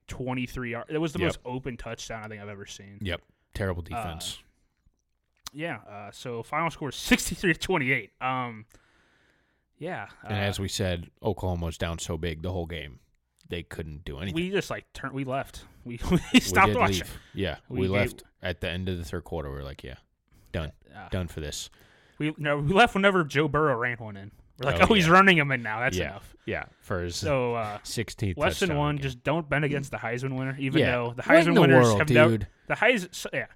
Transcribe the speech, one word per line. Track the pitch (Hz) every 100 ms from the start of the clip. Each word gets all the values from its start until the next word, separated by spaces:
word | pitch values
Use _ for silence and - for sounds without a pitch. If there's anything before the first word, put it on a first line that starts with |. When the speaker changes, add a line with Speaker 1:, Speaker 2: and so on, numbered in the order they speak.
| -
Speaker 1:
twenty-three | - 127 127 123 127 120
yards. | 117 -
It | 156
was | 165
the | 139
Speaker 2:
Yep. | -
Speaker 1:
most | -
open | - 127 131 120
touchdown | - - - 113
I | 107
think | 107
I've | 104
ever | 101 101
seen. | - 98 101
Speaker 2:
Yep. | 98 85 _ _ _
Terrible | - 98 87 85
Speaker 1:
Uh, | 120
Speaker 2:
defense. | 87 80 - - _ _ _ _ _ _ _ _ _ _ -
Speaker 1:
yeah. | 139 165 113 -
Uh, | 104 101
so | - 131 117
final | - 151 165
score | - 147
is | -
sixty-three | - 240 - 180 185
to | 156
twenty-eight. | - 180 131 135 98 -
Um, | 127 131 123 110 107 _ _ _ _ _ _ _ _ _ _ _
yeah. | 165 156 101 -
Speaker 2:
And | -
Speaker 1:
uh, | 104
Speaker 2:
as | 101 95
we | 98
said, | - 95 87 82 _
Oklahoma | 110 95 92 87 85
was | -
down | 87 82
so | - 82
big | 85 80
the | 87
whole | 90 82
game, | 82 71 62 _ _ _ _ -
they | 87
couldn't | 85 - 78 73
do | - 69
anything. | 92
Speaker 1:
We | 165 180
just, | 196 -
like, | 104 -
turned, | - 135
we | 135
left. | 131 135 - - - -
We, | 123 120
<laughs> | - 180 -
we | 247
stopped | - 190 196
Speaker 2:
We |
did | 240
Speaker 1:
watching. | 202 95
Speaker 2:
leave. | - - -
Yeah, | - 92 69 -
Speaker 1:
We | 123
Speaker 2:
we | 92
Speaker 1:
gave |
Speaker 2:
left | 101 92 - - _
at | 92 85
the | 90
end | 87 92
of | 90
the |
third | 85 90
quarter. | - 85 71
We | 69
were |
like, | 69 69
"Yeah, | 64 64 _ _ _ _ _
done. | 87 76 - _
Speaker 1:
Uh, | 69 -
Speaker 2:
Done | 95 85
for | -
this." | 73 - - _ _ _ _ -
Speaker 1:
We, | 151 156
no, | 147 147
we | 143
left | 190 233
whenever | 196 202 185
Joe | 147 139 151
Burrow | 143 156 117
ran | 123 117
one | 110 101
in. | 98 - - -
We're | 131
like, | -
Speaker 2:
Oh, | 185
Speaker 1:
"Oh, |
he's | 220 160
Speaker 2:
yeah. |
Speaker 1:
running | 185 196 170
him | 139
in | 131
now. | 113 110
That's | 127 92
Speaker 2:
Yeah. | 78
Speaker 1:
enough." | - - - -
Speaker 2:
Yeah, | 85 - _
for | - 95
his | 87 87
Speaker 1:
So, | 151 135 123
uh, | 117 107 104
Speaker 2:
<laughs> |
sixteenth | - - 107 - 101 85
Speaker 1:
lesson | 185 - 185
Speaker 2:
touchdown | 147
Speaker 1:
one, | 147 147
Speaker 2:
game. |
Speaker 1:
just | 139 123
don't | - 160 151
bet | 143
against | 147 143 139
the | 110
Heisman | 113 123 135 131
winner, | 131 135
even | 135 151
Speaker 2:
Yeah. | 131
Speaker 1:
though | 123 120 120
the |
Speaker 2:
What | - -
in | -
Speaker 1:
Heisman |
Speaker 2:
the | 254
Speaker 1:
winners | 160 127 120
Speaker 2:
world, | 104
Speaker 1:
have | 147
never | 151 156
Speaker 2:
dude? | 110 95 _ -
Speaker 1:
the |
Heis-, | 147 220 247 180
so, | - 208
yeah. | 143 117